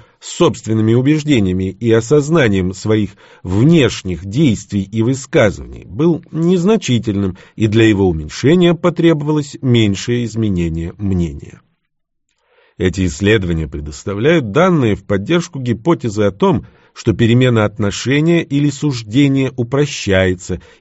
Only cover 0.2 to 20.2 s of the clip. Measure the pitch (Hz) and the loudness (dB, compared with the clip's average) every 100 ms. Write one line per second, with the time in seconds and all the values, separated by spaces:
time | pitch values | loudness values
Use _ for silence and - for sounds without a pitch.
0.2 | - - 170 - 110 110 110 117 135 156 | -14 0 0 0 -4 0 2 2 2 0
1.2 | 147 127 95 92 95 - 120 113 113 151 | 2 0 0 -2 -4 -4 2 2 4 0
2.2 | 143 165 120 98 90 95 107 110 98 - | 2 2 2 2 -2 -4 -2 0 0 -8
3.2 | - - 90 98 139 170 120 - 92 87 | -20 -14 -4 2 4 4 2 0 -8 -10
4.2 | 98 113 156 92 - 101 95 113 113 135 | -6 0 0 0 -4 -6 -4 -2 -2 -2
5.2 | - - 107 - - 57 - 98 165 160 | -2 2 2 0 -12 -16 -14 -2 0 0
6.2 | - 151 165 185 180 226 - 120 110 98 | -4 -4 0 2 2 0 0 -2 0 -2
7.2 | 98 90 - - 107 110 110 98 95 80 | -2 -6 -14 -4 0 4 4 4 2 0
8.2 | 76 - 127 180 175 170 175 170 165 156 | -6 -2 2 4 4 2 -2 2 2 2
9.2 | 147 151 147 - 135 120 107 95 - 120 | 0 -4 -4 -6 0 2 2 0 -4 -4
10.2 | 117 110 107 90 85 82 85 - 101 92 | -4 -4 -2 -2 -2 -4 -8 -8 -4 -2
11.2 | 82 71 - - _ _ _ _ _ _ | -2 -6 -18 -20 _ _ _ _ _ _
12.2 | _ _ _ _ _ - 95 95 92 - | _ _ _ _ _ -4 -4 0 -4 0
13.2 | 98 110 92 82 76 71 73 76 - 101 | 2 2 0 -4 -4 -8 -12 -12 -8 -2
14.2 | 135 170 113 104 185 165 117 92 - 101 | 2 2 0 0 2 2 0 -2 -2 -4
15.2 | 104 170 170 139 123 113 170 156 120 101 | 0 -2 -2 -8 -6 -4 0 0 -2 0
16.2 | 101 95 196 131 - _ _ - - - | -2 0 0 0 -4 _ _ -6 -2 2
17.2 | 113 120 127 113 104 107 101 - 117 143 | 4 4 4 2 0 -2 -4 -4 -2 0
18.2 | 160 170 - 143 147 139 151 123 107 123 | 2 0 0 -2 -2 -2 -4 -4 -2 2
19.2 | 143 135 131 127 120 135 143 - - 95 | 2 2 -2 -4 -4 -2 -2 -4 0 2